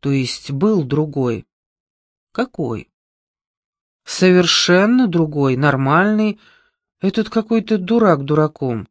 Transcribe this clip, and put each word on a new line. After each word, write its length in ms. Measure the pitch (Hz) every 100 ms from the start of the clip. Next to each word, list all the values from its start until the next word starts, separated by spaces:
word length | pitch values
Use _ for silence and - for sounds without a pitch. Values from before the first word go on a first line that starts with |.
то 100 | 139
есть 400 | 139 123 - -
был 320 | 135 202 214
другой". 640 | 131 143 151 143 123 110 - _ _ _ _ _ _ _ _
"Какой?" 580 | - 254 - 127 113 - _ _ _ _ _ _ _ _ _ _ _
"Совершенно 1040 | - - 185 180 170 - - 180 208 247 240
другой, 500 | 170 156 147 139 127
нормальный. 800 | 143 135 135 156 202 214 214 202 _ _ _ _ _ _
Этот 300 | 196 214 214
какой-то 480 | 226 220 226 - 220
дурак 460 | 180 233 214 151
дураком. 640 | 139 151 156 - 131 117 -